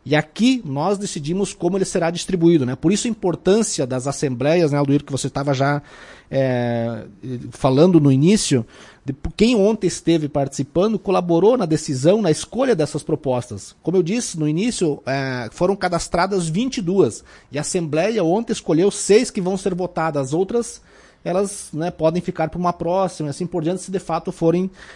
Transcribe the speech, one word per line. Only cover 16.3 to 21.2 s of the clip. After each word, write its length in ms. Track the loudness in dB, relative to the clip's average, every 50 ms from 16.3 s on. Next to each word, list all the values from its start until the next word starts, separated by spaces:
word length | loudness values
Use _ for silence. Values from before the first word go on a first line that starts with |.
| 0 -2 -2 -2
vinte 280 | -2 -2 -2 -2 -4
e 40 | -4
duas, 420 | -4 0 2 4 2 2 2 -6 -16 -20 -20 -20 _ -10
e 80 | -8
a 40 | -8
Assembleia 640 | -6 -4 -4 -4 -4 -2 -2 0 0 0 0 0 0
ontem 260 | 2 0 0 0 -4
escolheu 400 | -6 -6 -2 0 2 4 4 2
seis 400 | 0 0 2 4 4 4 4 2
que 80 | -4 -4
vão 180 | -4 -2 -2
ser 160 | -2 -2 -4 -4
votadas, 480 | -2 -4 -4 -4 -2 -2 -2 -2 -2
as 120 | -4 -2 -2
outras 480 | -2 -2 0 -2 -4 -4 -4 -10 -18 _ _ -20 -20 -20 -20 _ _